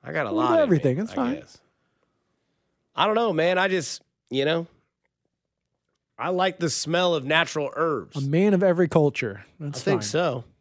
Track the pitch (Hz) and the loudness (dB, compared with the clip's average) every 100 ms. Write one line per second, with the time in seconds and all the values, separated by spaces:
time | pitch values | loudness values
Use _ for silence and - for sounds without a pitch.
0 | - 156 120 101 - 330 285 160 135 131 | -6 -6 -4 -2 2 2 4 4 2 -2
1 | 220 - 123 135 - - _ _ _ _ | -4 -4 -4 -6 -12 -20 _ _ _ _
2 | _ _ _ _ _ _ _ _ _ - | _ _ _ _ _ _ _ _ _ 0
3 | 185 214 233 160 165 180 190 185 147 - | 2 2 2 2 2 2 2 0 -4 -10
4 | _ _ _ 131 139 170 170 _ _ _ | _ _ _ -2 0 -2 -4 _ _ _
5 | _ _ _ _ _ _ _ _ _ _ | _ _ _ _ _ _ _ _ _ _
6 | _ - 139 180 190 185 165 - 147 175 | _ -8 -4 0 -2 0 -4 -4 -2 0
7 | 180 160 131 156 160 156 143 - 165 139 | 2 0 2 0 2 -2 -6 -2 -2 -2
8 | - 143 135 156 208 190 190 170 175 165 | -6 -6 0 2 4 4 2 2 2 4
9 | 147 - 113 95 - _ 147 - - - | 2 0 -8 -10 -20 _ -10 -6 -2 0
10 | - 160 175 123 - _ | 0 -2 0 -2 -8 _